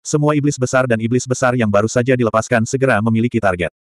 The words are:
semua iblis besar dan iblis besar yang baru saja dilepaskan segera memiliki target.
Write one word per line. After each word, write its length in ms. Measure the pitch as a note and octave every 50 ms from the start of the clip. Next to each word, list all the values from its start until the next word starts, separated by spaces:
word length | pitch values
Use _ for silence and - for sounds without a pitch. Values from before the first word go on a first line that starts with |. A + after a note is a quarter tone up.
| -
semua 320 | - - D3+ D3 D3 D3+ D3
iblis 160 | C#3 D3 C#3+
besar 320 | - B2+ B2 - C3 B2+
dan 140 | B2+ A#2 A2 A2+
iblis 240 | A#2 A#2+ B2+ -
besar 300 | - B2+ - - B2+ B2
yang 100 | B2+ A#2
baru 220 | G#2+ G2 G2+ G#2 A2+
saja 260 | - B2+ A#2+ B2 C3
dilepaskan 540 | A#2+ A#2+ A2 G#2 A2 A2 - B2 A#2 A2+ -
segera 320 | - C3+ C3 C3+ B2 G#2 G#2+
memiliki 380 | A#2 A2+ A2+ A2+ A#2+ - A2+
target. 320 | G#2 G2+ F#2 F2 F2 D#2+ - _ _ _ _